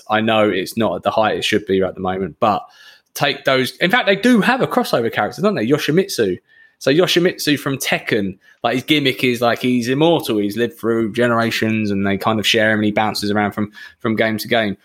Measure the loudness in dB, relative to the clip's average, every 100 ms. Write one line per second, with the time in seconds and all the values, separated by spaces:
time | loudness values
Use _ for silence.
0 | -4 -2 2 2 2 0 -4 -2 -2 -2
1 | -2 0 0 0 -2 -2 0 0 0 -4
2 | -6 -4 -6 -2 0 0 -4 -16 -20 -20
3 | _ -4 -2 -2 0 0 0 -2 0 2
4 | 2 2 4 4 2 0 0 0 0 0
5 | 0 -2 -4 -2 -2 0 0 0 2 0
6 | 0 0 0 -2 _ _ _ _ 0 2
7 | 2 2 0 0 -2 -2 -2 -4 -4 -4
8 | -2 -2 -2 -8 _ _ -2 -2 0 0
9 | 2 0 0 0 0 0 0 0 0 2
10 | 2 2 0 -2 -2 -2 -4 -2 -2 0
11 | -2 0 0 2 0 0 0 0 0 0
12 | 0 0 0 0 0 2 2 2 0 0
13 | -2 -2 -2 0 0 -2 -6 -8 -20 _
14 | -4 0 0 -2 -2 0 0 -4